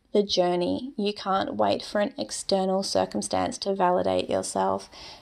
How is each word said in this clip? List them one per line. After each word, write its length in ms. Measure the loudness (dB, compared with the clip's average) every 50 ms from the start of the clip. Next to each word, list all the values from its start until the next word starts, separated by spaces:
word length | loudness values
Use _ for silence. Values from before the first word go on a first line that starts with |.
| _ _ 2
the 100 | 2 2
journey. 680 | 4 2 2 2 4 2 2 2 0 0 -2 -4 -6 -4
You 160 | -2 -2 -2 -2
can't 420 | -2 -2 0 0 0 0 0 0
wait 280 | 2 2 2 2 0 -2
for 180 | -4 -2 -2
an 120 | -2 -2 -2
external 640 | -6 -8 -8 -8 -8 -2 0 0 2 2 2 0 0
circumstance 760 | 0 0 2 0 0 2 -2 -6 -4 -2 0 0 0 0 -2 -4
to 160 | -4 -4 0
validate 540 | 2 4 4 4 2 2 2 0 0 0 0
yourself 600 | -2 -2 -2 -2 -2 0 0 0 0 -2 -6 -12 -18 -20 -18 -18 -18 -20